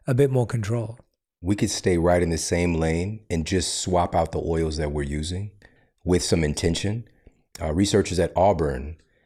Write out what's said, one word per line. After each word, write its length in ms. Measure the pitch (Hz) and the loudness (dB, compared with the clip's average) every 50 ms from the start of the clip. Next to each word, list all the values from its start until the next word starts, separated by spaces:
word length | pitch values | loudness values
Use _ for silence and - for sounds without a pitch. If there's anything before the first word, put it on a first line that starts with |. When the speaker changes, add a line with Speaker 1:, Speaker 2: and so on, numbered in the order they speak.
| _ | _
Speaker 1:
a 60 | - 127 | 0 2
bit 180 | 123 143 135 | 4 4 4
more 160 | 127 127 120 | 4 2 0
control? 500 | - - 117 104 101 117 120 110 107 117 - _ _ _ _ _ _ _ _ | 0 -2 -4 -2 -2 -4 -4 -4 -6 -10 -14 _ _ _ _ _ _ _ _
Speaker 2:
We 140 | - 90 104 | -2 -2 0
could 140 | - 113 98 | 0 0 -2
stay 280 | - - - 98 90 | -2 -2 0 2 2
right 240 | 82 82 87 87 90 | 4 4 4 4 4
in 80 | 87 82 | 4 2
the 80 | 82 | 0
same 380 | 78 - - 90 87 87 87 85 | -2 -2 0 0 2 2 2 2
lane 500 | 80 80 80 80 82 90 101 110 107 - - | 2 2 0 0 0 -2 -4 -6 -10 -8 -4
and 160 | 85 80 78 | -4 -4 -2
just 340 | - 95 92 85 - - - | 0 0 0 0 -2 -4 -4
swap 360 | - 98 92 87 87 - - | -2 0 0 2 2 2 0
out 160 | 87 82 - | 0 0 0
the 100 | - - | -2 -4
oils 360 | - 82 82 80 82 80 76 | -2 -2 0 0 0 -2 -2
that 140 | 78 78 73 | -4 -4 -4
we're 120 | 73 76 71 | -4 -4 -4
using 480 | 69 71 76 76 85 90 92 101 104 - _ - - _ _ _ _ _ _ - | -4 -4 -4 -4 -6 -6 -8 -8 -10 -14 _ -20 -20 _ _ _ _ _ _ 0
with 200 | 82 90 87 - | 0 2 2 2
some 200 | - 101 85 80 | 2 2 2 2
intention. 640 | 73 73 - - 85 82 - - 98 107 120 117 - _ _ _ - _ _ _ _ - - | 0 0 0 0 0 0 0 -2 -4 -4 -6 -8 -14 _ _ _ -20 _ _ _ _ -12 -8
Uh, 120 | 82 78 76 | -6 -2 0
researchers 460 | 90 101 98 - 101 92 - 85 87 | 0 2 2 2 2 2 2 0 0
at 120 | 85 80 - | 0 0 2
Auburn 600 | 87 92 101 95 82 82 71 65 64 67 73 80 - _ _ _ _ _ | 2 2 4 4 2 0 -2 -2 -4 -8 -10 -12 -16 _ _ _ _ _